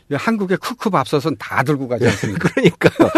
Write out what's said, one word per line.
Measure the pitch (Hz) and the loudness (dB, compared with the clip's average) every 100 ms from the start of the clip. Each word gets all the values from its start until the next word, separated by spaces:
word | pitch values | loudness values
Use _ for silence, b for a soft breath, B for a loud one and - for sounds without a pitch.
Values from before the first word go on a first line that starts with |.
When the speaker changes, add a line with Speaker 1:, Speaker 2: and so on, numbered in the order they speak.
| - | -8
Speaker 1:
이 | 139 | -6
한국의 | - 226 190 185 | -2 -2 -2 -4
쿠쿠 | - 254 220 | -4 -6 -2
밥솥은 | 175 131 151 160 139 | -2 0 -2 -2 -6
다 | - 95 | -6 -4
들고 | 131 143 131 | 0 -2 -2
가지 | 120 | 0
Speaker 2:
예. | 117 | 0
Speaker 1:
않습니까? | - 110 104 175 | 0 -4 -2 -2
Speaker 2:
<laughs> | |
그러니까요. | - 226 - - - 320 | 4 2 4 0 4 2